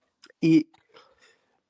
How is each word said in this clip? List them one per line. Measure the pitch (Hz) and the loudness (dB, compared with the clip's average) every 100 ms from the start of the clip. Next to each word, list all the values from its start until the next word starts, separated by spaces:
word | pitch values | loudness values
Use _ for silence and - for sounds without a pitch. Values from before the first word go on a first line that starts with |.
| _ _ - - | _ _ -20 -8
et | 165 160 - _ _ - _ _ _ _ _ _ _ | -2 -2 -2 _ _ -20 _ _ _ _ _ _ _